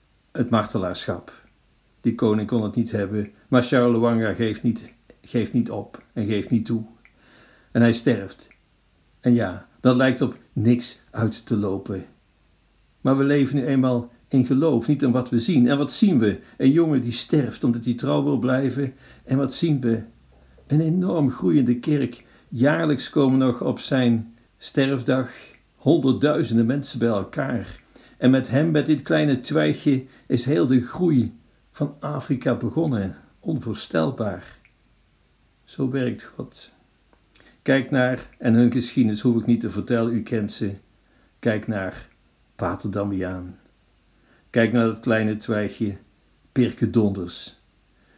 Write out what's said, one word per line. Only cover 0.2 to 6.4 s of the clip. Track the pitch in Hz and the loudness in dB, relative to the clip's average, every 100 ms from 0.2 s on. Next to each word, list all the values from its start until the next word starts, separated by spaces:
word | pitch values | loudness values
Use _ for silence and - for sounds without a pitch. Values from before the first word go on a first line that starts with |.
| _ | _
het | - 117 | -4 0
martelaarschap. | - - 113 90 87 - 87 - - _ _ _ _ _ _ | 0 0 -4 -4 -6 -8 -8 -12 -20 _ _ _ _ _ _
Die | 120 - | -4 0
koning | 113 107 107 | 2 0 0
kon | 120 | -2
het | 104 120 | -2 -2
niet | 113 | -2
hebben, | 107 98 107 98 - - | -4 -4 -4 -6 -10 0
maar | 127 | 2
Charles | 123 131 120 113 | 4 2 2 2
Lwanga | 117 117 110 | 2 0 -2
geeft | 95 110 104 | -2 -4 -2
niet, | 123 107 - _ _ _ | -4 -4 -8 _ _ _
geeft | - 120 107 | -6 -4 -2
niet | 120 110 | -2 -2
op | 107 98 - - | -6 -10 -16 -12
en | - 104 | -6 -2
geeft | 104 | -2